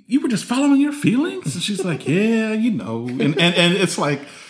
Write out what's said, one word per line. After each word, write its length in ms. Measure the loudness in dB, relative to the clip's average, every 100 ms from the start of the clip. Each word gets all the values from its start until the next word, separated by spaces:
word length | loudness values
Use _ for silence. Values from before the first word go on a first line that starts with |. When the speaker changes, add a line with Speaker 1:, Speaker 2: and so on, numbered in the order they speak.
| -2
Speaker 1:
you 140 | -2
were 80 | 0
just 160 | -2 -2
following 340 | 0 4 4
your 120 | 2
feelings?" 640 | 0 0 2 0 -4 -6
And 80 | -6
she's 220 | -4 -4
like, 240 | -4 -4 0
Speaker 2:
<laughs> 0 |
Speaker 1:
"Yeah, 440 | 2 2 2 0
you 180 | 0 0
know." 340 | -2 -4 -6 -6
And, 140 | -2 0 2
and, 160 | 2
and 200 | 4 2
it's 220 | 2 0 0
like, 220 | -2 -2 -6 -20 -20